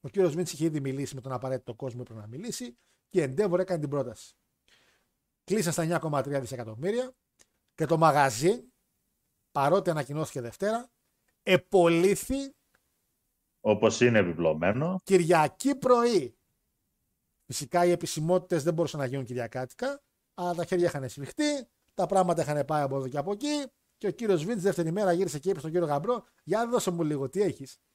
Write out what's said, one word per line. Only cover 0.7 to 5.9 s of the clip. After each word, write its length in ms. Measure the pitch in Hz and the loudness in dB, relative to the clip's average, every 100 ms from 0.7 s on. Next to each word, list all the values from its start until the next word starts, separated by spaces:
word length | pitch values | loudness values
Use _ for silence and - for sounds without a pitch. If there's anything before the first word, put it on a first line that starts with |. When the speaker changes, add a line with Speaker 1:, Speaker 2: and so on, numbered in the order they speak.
| 151 | -2
Speaker 1:
μιλήσει 360 | 139 135 139 135 | -4 -6 -8 -10
με 60 | |
τον 100 | 127 | -8
απαραίτητο 440 | 127 131 131 - 113 | -6 -4 -6 -8 -12
κόσμο 220 | 131 120 | -10 -10
που 80 | 120 | -14
έπρεπε 100 | 113 | -14
να 60 | 104 | -14
μιλήσει, 500 | 127 226 - 247 - _ _ _ | -12 -10 -10 -12 -16 _ _ _
και 100 | 185 | 0
η 100 | 139 135 | 0 0
Endeavor 220 | 208 175 | 0 0
έκανε 200 | 185 170 | 0 -2
την 100 | 147 | -2
πρόταση. 440 | 143 120 110 - _ _ _ _ _ _ _ _ _ _ _ | -4 -4 -10 -20 _ _ _ _ _ _ _ _ _ _ _
Κλείσαν 280 | - 214 170 | -4 -2 0
στα 80 | 170 | -2
εννιά 180 | 160 | -2